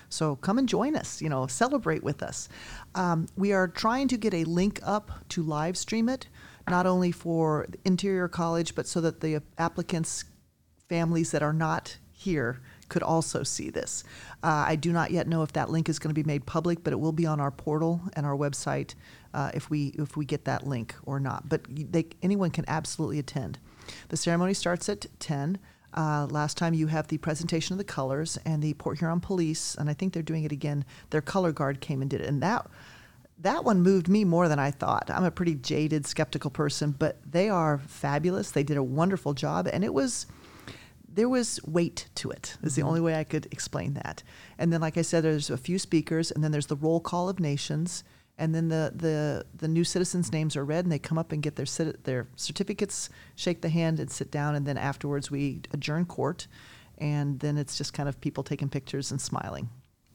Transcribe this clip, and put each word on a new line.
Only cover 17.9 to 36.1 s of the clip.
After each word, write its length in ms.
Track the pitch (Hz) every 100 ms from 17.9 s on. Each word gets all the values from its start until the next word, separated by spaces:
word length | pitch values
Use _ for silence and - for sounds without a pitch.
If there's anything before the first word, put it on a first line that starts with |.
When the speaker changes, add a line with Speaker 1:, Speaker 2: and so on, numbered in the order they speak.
| 170 180
Speaker 1:
and 120 | - 143
our 100 | 139
website, 580 | 143 135 - 139 139 - - - -
uh, 180 | - 139
if 160 | - -
we, 240 | 151 143 -
if 200 | 147 151
we 80 | 139
get 180 | 147 -
that 220 | 131 139
link 280 | 127 113 -
or 160 | - 139
not. 280 | 135 - -
But 220 | 156 -
y-, 160 | 139 151
they, 180 | 170 165 -
anyone 280 | 180 202 180
can 160 | - -
absolutely 520 | 160 156 - 156 147
attend. 400 | 135 147 95 - - - - - -
The 80 | 165
ceremony 360 | - 170 185
starts 360 | 196 175 175 -
at 160 | 208 - -
ten. 400 | - 143 143 190 - - -
Uh, 340 | - 156 147 143
last 280 | 151 151 -
time 160 | 170
you 140 | 160 156
have 200 | 160 151
the 120 | 156
presentation 540 | - 151 165 160 -
of 40 | 185
the 80 | 202
colors 520 | - 135 139 165 -
and 180 | - 156
the 120 | 151
Port 240 | 147 240 160
Huron 240 | 165 170
Police, 540 | - 190 160 156 - -
and 140 | 147
I 40 |
think 180 | 147 190
they're 100 | 170
doing 220 | 156 160
it 80 | 151
again. 320 | 143 147 143 135 - -
Their 100 | 208
color 320 | 202 196 180
guard 260 | 143 139 135
came 220 | - 139
and 80 | 135
did 100 | 131
it, 80 | -
and 160 | 139
that, 260 | 170 240 - - - - - - - -
that 260 | 175 302
one 180 | - 196
moved 280 | 175 190 170
me 160 | 208 196
more 240 | 165 175
than 100 | 147
I 120 | 139
thought. 380 | 143 - - -
I'm 140 | -
a 80 | 180
pretty 240 | - 175 147
jaded, 500 | 127 147 151 151
skeptical 440 | 139